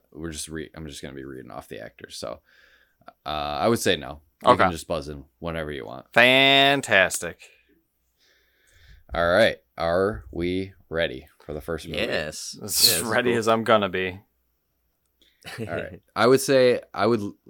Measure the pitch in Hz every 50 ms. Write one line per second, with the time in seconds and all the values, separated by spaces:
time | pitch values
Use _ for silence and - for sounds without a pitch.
0 | _ _ - 76 80 82 76 73 - 78 78 80 69 - - - 80 73 69 -
1 | - 71 67 67 67 69 65 64 - - 50 67 - - - 53 53 - _ -
2 | - - - - - 57 - - _ _ _ _ _ _ _ _ _ _ _ _
3 | _ - - _ - 71 76 76 71 73 73 69 92 113 120 113 - 107 90 76
4 | 67 65 73 - _ _ _ _ - - 123 110 101 90 87 78 - - 85 73
5 | 69 76 76 69 67 _ _ _ 85 85 80 82 78 76 73 67 53 55 62 65
6 | - _ - 117 120 127 131 135 135 135 139 139 139 139 143 139 - 120 107 98
7 | 92 85 - - 90 82 80 - - - _ _ _ _ _ _ _ _ _ _
8 | _ _ _ _ _ _ _ _ _ _ _ _ _ _ _ _ _ - - -
9 | _ - - 85 85 85 90 104 113 87 - - _ _ _ - 85 82 85 92
10 | 95 104 110 110 - - - 85 87 90 90 92 95 98 95 _ _ - 80 82
11 | 85 73 64 - - _ _ _ _ - 73 76 - - 82 76 80 82 - -
12 | 110 120 123 87 76 78 80 - - - - - - 101 - - - - - -
13 | 123 113 110 123 123 123 120 117 104 113 113 113 110 120 113 107 101 92 90 92
14 | 92 92 92 101 _ _ _ _ _ _ _ _ _ _ _ _ _ _ _ _
15 | _ _ _ _ _ _ _ _ - - - - 113 - 85 - - - - -
16 | _ _ - 95 110 123 135 135 - - 135 131 127 123 117 - - - - -
17 | 101 113 120 107 101 101 - _ _